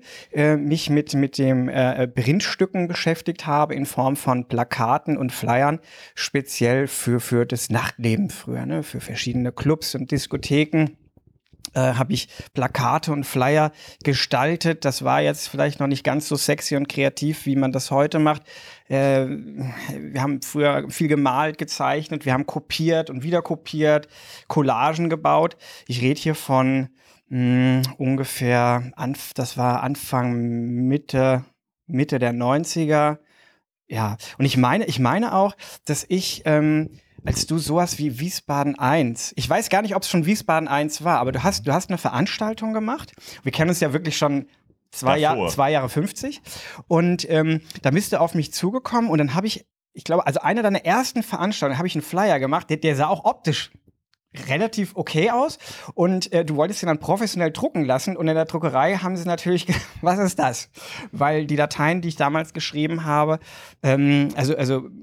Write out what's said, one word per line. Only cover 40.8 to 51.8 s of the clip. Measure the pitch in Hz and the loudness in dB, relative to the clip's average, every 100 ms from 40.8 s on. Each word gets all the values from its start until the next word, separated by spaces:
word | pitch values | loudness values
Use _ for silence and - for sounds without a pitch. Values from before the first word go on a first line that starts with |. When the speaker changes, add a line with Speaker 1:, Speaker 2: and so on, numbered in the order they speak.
| 151 - | 0 -2
Speaker 1:
war, | 160 147 | 0 2
aber | 123 | 2
du | 131 | 0
hast, | 165 98 117 | 0 -2 0
du | |
hast | 160 - | 0 0
eine | 175 | -4
Veranstaltung | - 214 208 - 214 220 220 | -2 0 -2 -2 -4 -4 -4
gemacht. | 220 220 302 - - - - | -4 -4 -6 -10 -20 -20 -8
Wir | 139 | -6
kennen | - 160 | 0 2
uns | 170 | 2
ja | 151 | 2
wirklich | 143 165 - | 0 -2 0
schon | 151 139 135 _ _ _ _ | 0 0 -4 _ _ _ _
zwei | - 131 147 | -4 0 2
Jahr-, | 151 | 2
Speaker 2:
Davor. | 113 87 | 2 0
Speaker 1:
zwei | 139 139 | 2 2
Jahre | 151 127 | 2 0
fünfzig. | 151 196 - 262 285 - - - - - | -2 -4 -4 -10 -10 -14 -16 -16 -16 0
Und, | 165 175 175 - | 2 4 2 0
ähm, | 160 156 160 - - | 2 2 0 -4 -4
da | 135 | 2
bist | 156 202 | 2 2
du | 180 | 2
auf | 165 | 2
mich | 175 147 | 2 -2
zugekommen | - 180 254 - 240 233 | -2 -2 -2 -2 0 2
und | 160 | 2
dann | 143 | 2
hab | 151 214 | 0 -2
ich, | - _ _ _ | -6 _ _ _
ich | - | -16
glaube, | - 170 147 | 0 2 2
also | 135 | 0
eine | 147 220 | 0 2
deiner | 214 196 | 2 0
ersten | - 214 254 240 | 2 0 0 -4
Veranstaltungen, | 208 - 196 208 139 | -4 -2 -2 -2 -2
hab | 135 | 0